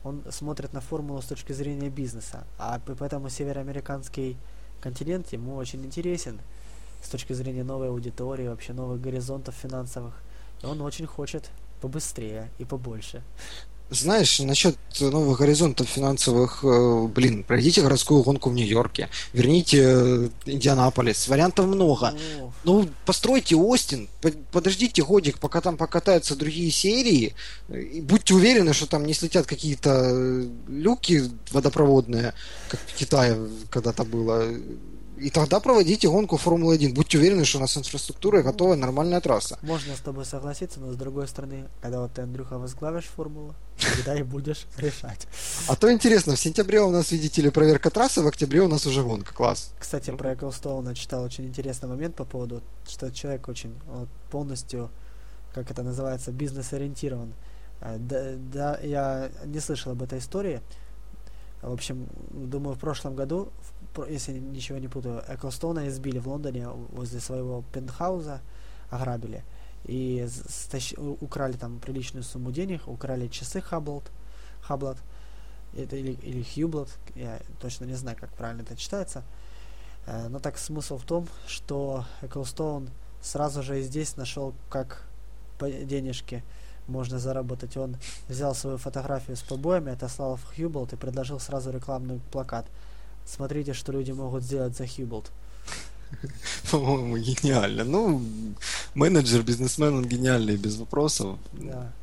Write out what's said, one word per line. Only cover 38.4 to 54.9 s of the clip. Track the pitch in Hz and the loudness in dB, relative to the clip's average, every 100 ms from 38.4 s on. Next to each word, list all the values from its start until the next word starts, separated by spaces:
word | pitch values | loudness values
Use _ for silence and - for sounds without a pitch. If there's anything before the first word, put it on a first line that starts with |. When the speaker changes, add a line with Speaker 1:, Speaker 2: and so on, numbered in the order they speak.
Speaker 2:
готова, | 135 - 180 165 | 6 4 4 4
нормальная | 127 131 165 175 | 2 2 2 2
трасса. | 160 113 - - | 4 2 2 -8
Speaker 1:
Можно | 151 160 143 135 | -4 -4 -4 -6
с | |
тобой | - 135 131 | -8 -8 -8
согласиться, | 143 143 143 180 143 | -6 -6 -6 -8 -8
но | 131 | -8
с | 123 | -6
другой | 131 135 139 | -6 -6 -6
стороны, | - 139 135 135 - | -8 -8 -10 -10 -8
когда | 123 123 | -6 -4
вот | 123 | -4
ты, | 127 | -6
Андрюха, | 123 127 127 127 | -6 -8 -8 -8
возглавишь | 127 127 156 165 160 | -8 -6 -4 -4 -6
формулу, | - 151 151 151 151 - - - - | -8 -8 -8 -12 -12 -12 -2 0 0
тогда | 127 147 | 0 -2
и | |
будешь | 131 139 135 151 - | -2 -4 -4 -6 -8
<laughs> | - | -4
решать. | 151 - 127 107 - - - - - | -4 -4 -8 -10 -10 -8 -6 -4 0
Speaker 2:
А | 131 | 6
то | 214 | 8
интересно, | 233 240 220 160 135 | 8 8 6 6 2
в | |
сентябре | 160 160 196 214 | 2 2 4 6
у | 202 | 6
нас, | 175 160 | 4 4
видите | 165 151 - | 2 2 4
ли, | 143 | 6
проверка | 147 156 147 160 | 8 8 8 6
трассы, | 214 262 - | 4 4 6
в | 151 | 2
октябре | - 143 147 | 2 4 6
у | 190 | 6
нас | 151 147 | 4 2
уже | 135 | 2
гонка. | 123 110 98 | 2 -2 -4
Класс. | - 120 - - - | 2 2 2 -6 -12
Speaker 1:
Кстати, | - 143 135 | -6 -6 -6
Speaker 2:
Ну. | 131 | -6
Speaker 1:
про | 131 | -4
Эклстоуна | 127 139 123 143 135 123 123 | -4 -6 -6 -6 -6 -6 -8
читал | - 127 | -6 -4
очень | 123 - 131 | -4 -6 -8
интересный | 127 135 127 131 | -6 -6 -6 -6
момент | 127 165 170 | -6 -6 -6
по | 127 | -8
поводу, | 127 123 120 - - - | -6 -6 -8 -10 -12 -12
что | - 131 | -8 -8
человек | 127 143 135 123 | -8 -6 -6 -8
очень, | 123 120 117 147 | -10 -10 -12 -12
вот, | 127 120 - - | -10 -10 -12 -10
полностью, | 143 143 127 - 123 117 | -6 -6 -6 -8 -8 -8